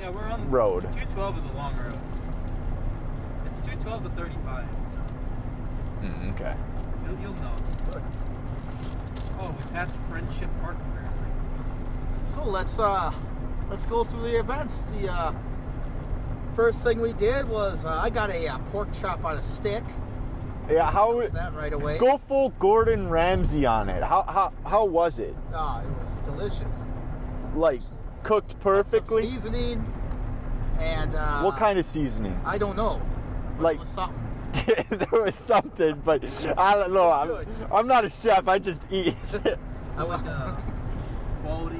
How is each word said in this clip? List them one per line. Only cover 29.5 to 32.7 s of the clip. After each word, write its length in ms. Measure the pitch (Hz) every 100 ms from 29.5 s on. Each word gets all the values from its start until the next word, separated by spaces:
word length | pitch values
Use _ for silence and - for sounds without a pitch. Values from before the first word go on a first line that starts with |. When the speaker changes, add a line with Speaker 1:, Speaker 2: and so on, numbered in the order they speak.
| 233 240 240 - - - - - - - - - 147
Speaker 3:
and, 360 | 160 160 156
uh, 260 | 156 151 143
Speaker 2:
What 140 | 180 -
kind 220 | 214 190
of 80 | 156
seasoning? 520 | 156 139 107 104 90
Speaker 3:
I 140 | - 202
don't 180 | 202